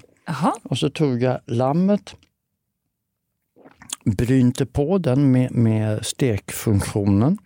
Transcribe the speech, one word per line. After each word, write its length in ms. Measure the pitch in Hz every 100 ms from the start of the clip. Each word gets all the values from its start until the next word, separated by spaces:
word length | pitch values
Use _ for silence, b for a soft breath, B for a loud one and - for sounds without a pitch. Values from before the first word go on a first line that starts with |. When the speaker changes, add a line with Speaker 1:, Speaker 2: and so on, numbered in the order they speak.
| - _ -
Speaker 1:
Aha. 280 | 139 202 403
Speaker 2:
Och 140 | - 120
så 120 | 151
tog 320 | - 151 120
jag 160 | 127 123 -
lammet, 680 | 117 131 156 190 202 - - _ _ _ _ _ _ _ _ _ _ _ _ _ _ - - - - -
brynte 600 | 98 117 131 123 - 139
på 320 | - 147 190
den 340 | 156 127 143
med, 200 | 127 127
med 540 | 123 113 110 107 107 -
stekfunktionen. 1300 | - 139 101 - - - 101 - 107 101 98 127 202